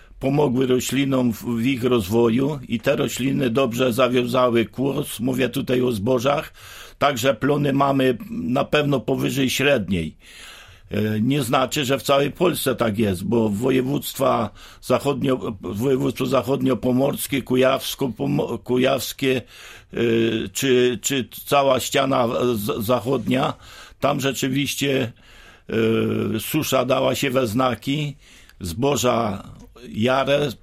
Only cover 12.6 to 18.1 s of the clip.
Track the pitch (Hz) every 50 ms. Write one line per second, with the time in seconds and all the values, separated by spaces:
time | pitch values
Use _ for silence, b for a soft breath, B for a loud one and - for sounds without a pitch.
12.6 | - 135 117 - 120 113 101 110 110 98 92 85 98 - 120 117 110 107 101 101
13.6 | 123 135 131 131 127 131 143 - - - - - 135 127 120 117 113 98 B B
14.6 | B B B B - - 127 123 - 143 139 123 - 139 127 - 127 120 110 -
15.6 | - 90 104 98 123 143 131 131 139 135 - - 139 123 135 127 - 127 135 127
16.6 | 127 131 127 104 - 127 123 127 139 - 117 107 - - 143 135 - - 127 127
17.6 | 127 131 135 131 - - - - 139 127